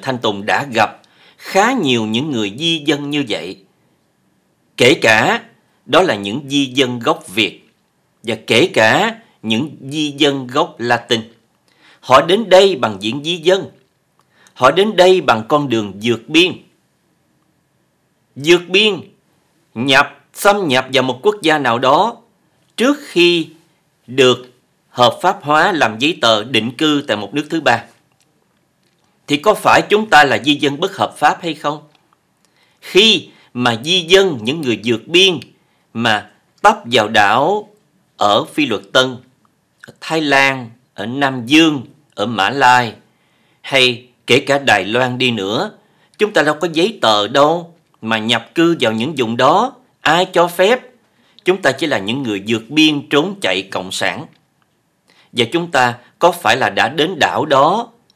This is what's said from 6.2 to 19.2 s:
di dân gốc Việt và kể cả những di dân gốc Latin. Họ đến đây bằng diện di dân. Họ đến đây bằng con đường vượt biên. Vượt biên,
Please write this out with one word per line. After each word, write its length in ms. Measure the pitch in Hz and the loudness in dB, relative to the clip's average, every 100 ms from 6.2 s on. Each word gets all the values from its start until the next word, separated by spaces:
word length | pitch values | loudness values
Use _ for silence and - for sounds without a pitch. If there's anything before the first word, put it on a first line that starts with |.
| 101 131 135 | -4 -8 -4
di 160 | 143 | -4
dân 340 | 131 123 127 123 | -2 -2 -2 -2
gốc 360 | 123 165 - | -4 -4 -6
Việt 340 | 185 110 - _ _ _ _ _ _ | -2 -2 -4 _ _ _ _ _ _
và 140 | 110 113 - | -8 -8 0
kể 240 | 117 180 | 2 2
cả 420 | 123 110 139 220 220 _ _ | 2 4 4 0 -6 _ _
những 280 | 110 113 151 - 135 | -4 -4 -4 -12 -10
di 200 | 156 151 | -6 -6
dân 360 | 139 147 139 123 | 0 0 0 -4
gốc 300 | 135 170 - | -4 -4 -4
Latin. 420 | 120 120 - 117 - _ _ _ _ _ _ _ | -2 -2 0 -4 -4 _ _ _ _ _ _ _
Họ 200 | - 131 | 4 4
đến 280 | 165 208 196 | 4 0 4
đây 260 | 185 196 151 | 6 6 2
bằng 200 | 113 98 | -4 -4
diện 240 | 104 143 | -8 -8
di 120 | 151 175 | -8 -2
dân. 340 | 156 196 127 _ _ _ _ _ _ _ _ | 0 0 -2 _ _ _ _ _ _ _ _
Họ 160 | - 127 | 0 2
đến 260 | 165 214 175 | 4 0 2
đây 240 | 185 185 | 4 4
bằng 220 | 131 113 110 | 2 -2 0
con 200 | 147 143 | -2 0
đường 240 | 113 104 95 | -4 -4 -6
vượt 260 | 117 113 - | -4 -4 0
biên. 240 | 160 180 120 _ _ _ _ _ _ _ _ _ _ _ _ _ _ _ _ _ 131 | 0 0 -2 _ _ _ _ _ _ _ _ _ _ _ _ _ _ _ _ _ -8
Vượt 240 | 147 175 175 | 2 2 2
biên, 320 | 190 214 170 - _ | 0 0 -2 -10 _